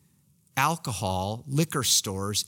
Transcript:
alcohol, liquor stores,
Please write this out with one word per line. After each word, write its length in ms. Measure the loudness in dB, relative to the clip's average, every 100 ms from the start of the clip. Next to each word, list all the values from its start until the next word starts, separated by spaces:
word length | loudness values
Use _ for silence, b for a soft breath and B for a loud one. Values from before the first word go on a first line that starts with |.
| _ _ _ _ _ 0
alcohol, 840 | 2 2 -4 -4 -2 0 -2 -4 -2
liquor 380 | 0 0 0
stores, 600 | 2 2 0 -2 -2 -2